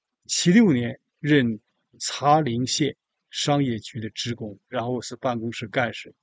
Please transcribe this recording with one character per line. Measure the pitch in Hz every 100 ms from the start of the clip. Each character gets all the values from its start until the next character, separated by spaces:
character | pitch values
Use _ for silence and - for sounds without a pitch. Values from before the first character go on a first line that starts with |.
| _ _ -
七 | - 170
六 | 190 220
年 | 127 117 - _ _
任 | 147 147 123 107 _ _ _ -
茶 | - - 139 156
陵 | 147 117 127
县 | - 139 - _ _ _
商 | - - 143
业 | 139 110
局 | - -
的 | 107
职 | - 120
工， | 113 110 101 _
然 | 127
后 | 117 123
是 | - 120
办 | - 120
公 | 113
室 | 113 110
干 | 127 117
事， | - - -